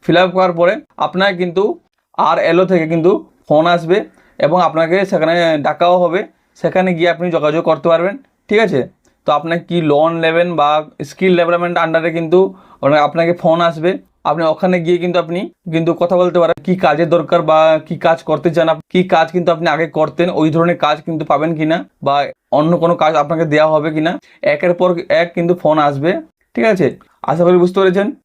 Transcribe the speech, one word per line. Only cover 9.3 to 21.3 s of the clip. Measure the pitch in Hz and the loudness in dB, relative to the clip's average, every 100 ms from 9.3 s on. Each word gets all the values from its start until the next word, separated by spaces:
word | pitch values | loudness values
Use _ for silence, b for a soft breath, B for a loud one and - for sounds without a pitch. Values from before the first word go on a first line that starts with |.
আপনাকে | 147 165 170 - | -2 -2 -6 -4
কি | 170 | -2
লোন | 156 143 160 165 165 | 0 2 2 0 0
নেবেন | 165 175 165 | 0 -2 0
বা | 143 151 151 _ | 0 0 -4 _
স্কিল | 139 - 185 175 | -14 -2 0 2
ডেভেলপমেন্ট | 165 175 175 170 | 2 0 -2 -2
under-এ | 165 160 165 165 | 0 0 -2 -4
কিন্তু | 165 175 190 190 B B | 0 2 2 -4 B B
ওরা, | 135 151 147 | 0 2 2
আপনাকে | 170 165 175 | 0 -2 0
ফোন | 180 165 | 0 2
আসবে, | 170 160 165 190 _ _ - | 0 0 -4 -4 _ _ -4
আপনি | 151 160 | -2 -2
ওখানে | 156 185 180 165 | -2 0 -2 0
গিয়ে | 175 | -2
কিন্তু | 180 175 | 0 -2
আপনি | 160 175 233 _ - | -2 -6 -8 _ -6
কিন্তু | 160 165 170 | -4 -2 -2
কথা | 175 180 | 0 0
বলতে | 180 175 | 0 2
পারেন, | 165 170 - | 0 0 -2
কি | 185 | 0
কাজের | 175 151 165 | 0 0 2
দরকার | 170 151 175 | 0 2 -2
বা | 156 156 160 160 156 | 2 4 4 2 -2
কি | 170 170 | -4 0
কাজ | 165 | 0
করতে | - 156 175 160 | -2 -2 0 0
চান, | 160 | 0
আপ-, | 160 - | -2 -2
কি | 180 185 | -2 0
কাজ | 165 165 | 0 0
কিন্তু | 180 175 | -2 -2
আপনি | 160 170 151 | 0 0 -2
আগে | 165 156 | -2 -2
করতেন | 156 147 175 - | -2 0 -2 0
ওই | 156 160 | 0 2
ধরনের | 170 170 151 | 0 0 -2
কাজ | 151 - | -2 -4
কিন্তু | 160 | -8
পাবেন | 156 | -2